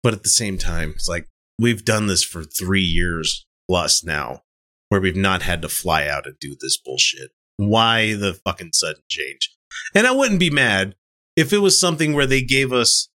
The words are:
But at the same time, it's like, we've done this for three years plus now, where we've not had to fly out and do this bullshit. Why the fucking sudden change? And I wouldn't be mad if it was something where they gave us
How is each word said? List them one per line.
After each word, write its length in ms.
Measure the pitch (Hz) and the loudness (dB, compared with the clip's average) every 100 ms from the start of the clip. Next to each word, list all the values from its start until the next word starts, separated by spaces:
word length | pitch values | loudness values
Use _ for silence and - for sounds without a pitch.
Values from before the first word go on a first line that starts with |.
But 120 | 120 | 0
at 80 | 107 | 0
the 60 | - | 0
same 280 | - 107 92 | 0 0 -2
time, 320 | 87 85 80 - | -2 -2 -4 -4
it's 120 | - | -4
like, 200 | 85 - _ _ - | -6 -8 _ _ -2
we've 260 | 117 110 | 0 0
done 220 | - 110 104 | -2 0 0
this 180 | 90 | -2
for 180 | - 85 | -2 -8
three 400 | 76 - 92 98 | -10 -8 0 0
years 640 | 90 85 87 85 78 - _ _ - | 2 2 0 -2 -4 -6 _ _ -2
plus 340 | 90 76 - | 0 2 0
now, 360 | 85 76 62 65 _ _ _ _ _ | 0 -6 -6 -10 _ _ _ _ _
where 120 | 98 | 0
we've 160 | 92 90 | 0 0
not 260 | 98 90 | 0 0
had 200 | - 87 | -2 -4
to 60 | 78 | -4
fly 380 | - 90 78 73 | -6 0 0 0
out 180 | 71 69 | -4 -8
and 100 | 73 | -14
do 160 | 71 69 | -14 -12
this 180 | 67 - | -6 -6
bullshit. 540 | - 65 - - 65 _ _ - | -6 -2 -2 -2 -14 _ _ -4
Why 580 | 101 113 113 113 110 | 2 4 4 2 0
the 200 | 104 101 | 0 -4
fucking 360 | 87 98 87 85 | -4 -6 -6 -4
sudden 280 | - 82 78 _ | -4 -4 -8 _
change? 460 | - 67 69 - _ _ - - | -10 -10 -8 -8 _ _ -16 -2
And 120 | 196 240 | 2 4
I 40 | |
wouldn't 280 | 262 269 196 | 4 2 4
be 100 | 175 | 2
mad 440 | 147 127 98 98 - _ _ _ - | 4 2 2 0 -6 _ _ _ 0
if 160 | 156 | 2
it 60 | 208 | 4
was 200 | 196 185 | 4 4
something 340 | 180 156 156 | 2 0 0
where 140 | 147 135 | 2 2
they 160 | 131 | 2
gave 300 | 127 135 135 | 2 0 2
us 360 | 127 117 - - | 2 2 0 -4